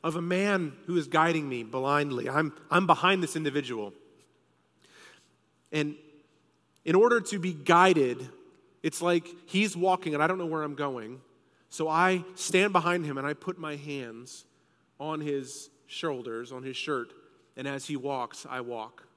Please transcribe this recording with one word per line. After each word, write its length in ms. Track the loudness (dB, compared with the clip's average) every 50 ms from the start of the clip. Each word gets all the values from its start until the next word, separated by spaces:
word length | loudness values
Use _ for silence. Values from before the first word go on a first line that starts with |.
| -2
of 100 | -2 -2
a 80 | -2
man 500 | -2 0 0 2 2 2 2 2 0 -2 -6 -10 -8
who 100 | -2 0
is 120 | 0 0 2
guiding 400 | 4 4 4 6 4 0 0 -2
me 160 | -4 -6 -6
blindly. 640 | -6 -6 -2 0 2 2 2 2 0 -2 -4 -4 0
I'm, 240 | 0 0 0 0 -4 -12 -4 0
I'm 160 | 2 2 6
behind 360 | 4 4 6 6 2 4 4
this 120 | 0 -2 -4
individual. 580 | -2 -2 0 -2 -2 -4 -4 -8 -8 -8 -10 -12 -18 -20 -20 _ _ _ _ _ _ _ _ _ _ _ _ _ _ _ _ _ -20 -20 -20 -20 _ _ _ _ _ _ _ _ _ _ _
And 240 | -2 -2 -2 -2 -4 -10 -18 -20 -20 -20 _ _ _ _ _ _ _ _ _ _ _ _ _
in 100 | 4 6
order 260 | 6 6 6 6 2
to 180 | 2 -2 -6 -2
be 140 | -2 -4
guided, 760 | -4 -2 4 6 8 8 8 8 8 6 4 2 0 -4 -10 -16 -18 -20 -20 -20 _ _ _ _ _ _
it's 180 | -6 -4 -4 0
like 240 | 0 2 2 2 0 -4 -20 -20 -16
he's 300 | -2 0 0 0 0 0
walking 380 | 0 2 2 0 0 -2 -4 0
and 80 | 2
I 40 | 2
don't 120 | 2 2 -2
know 80 | -4
where 180 | -4 -4 -4 -4
I'm 100 | -6 -4
going. 460 | -4 -4 -4 -4 -8 -10 -12 -16 -18 -20 _ _ _ _ _ _ _ _ _
So 180 | -6 -4 -2 0
I 360 | 4 4 4 4 4 0 -2 -8 -10
stand 380 | -8 -4 2 4 4 4 6
behind 320 | 4 4 4 4 0 0 -2
him 120 | -4 -4
and 100 | -4 -4
I 80 | -4 -6
put 240 | -4 -8 -10 -10 -8
my 180 | -8 -10 -10
hands 680 | -10 -8 -8 -8 -8 -8 -10 -12 -16 -16 -18 -18 -20 -20 _ _ _ _ _ _ _ _ _ _ _
on 220 | -8 -6 -6 -4
his 500 | -4 -2 -4 -4 -4 -8 -14 -16 -16 -20 _ _ _
shoulders, 680 | _ -10 -6 -4 -4 -4 -4 -8 -8 -8 -8 -10 -10
on 100 | -12 -10
his 140 | -10 -10 -8
shirt, 360 | -8 -4 -4 -4 -4 -4 -8 -14 -20 _ _ _ _ _ _ _
and 100 | -8 -8
as 200 | -6 -6 -8 -6
he 100 | -6 -6
walks, 480 | -6 -4 -4 -4 -4 -4 -6 -8 -16 -12 -10
I 100 | -8 -8
walk. 440 | -8 -8 -8 -10 -10 -12 _ -20 -20 _ _